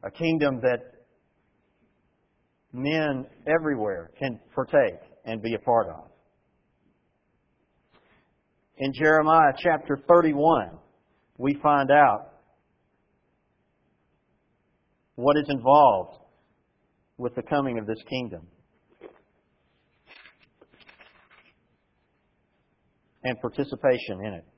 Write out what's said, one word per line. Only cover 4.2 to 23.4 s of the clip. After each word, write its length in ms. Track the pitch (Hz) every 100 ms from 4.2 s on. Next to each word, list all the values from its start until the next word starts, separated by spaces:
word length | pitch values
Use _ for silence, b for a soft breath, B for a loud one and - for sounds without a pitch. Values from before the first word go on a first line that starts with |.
| 135 113 _
partake 460 | - 131 147 117 85 - _
and 180 | - 113
be 120 | 110
a 40 | 113
part 300 | - 117 98
of. 200 | 78 - _ _ _ _ _ _ _ _ _ _ _ _ _ _ _ _ _ _ _ _ _ _ _ _ _ _ _
In 160 | 135
Jeremiah 600 | 127 156 156 156 165 151 131
chapter 400 | 175 156 - 139 -
thirty-one, 720 | 175 160 143 156 151 92 82 _ _ _ _ _ _
we 180 | 131
find 360 | 143 151 143 135
out 440 | 143 139 104 - _ _ _ _ _ _ _ _ _ _ _ _ _ _ _ _ _ _ _ _ _ _ _ _ _ _ _ _ -
what 200 | 123 147
is 120 | 143
involved 720 | 139 120 143 139 98 92 - _ _ _ _ _ _ _ _ _ -
with 180 | 123
the 80 | 120
coming 340 | - 147 139 120
of 60 | 107
this 140 | 110
kingdom 420 | - 131 120 87 80 _ _ _ _ _ - _ _ _ _ _ _ _ _ _ _ - - _ _ _ _ _ - _ - _ _ _ _ _ _ _ _ _ _ _ _ _ _ _ _ _ _ _ _ _
and 160 | 127 123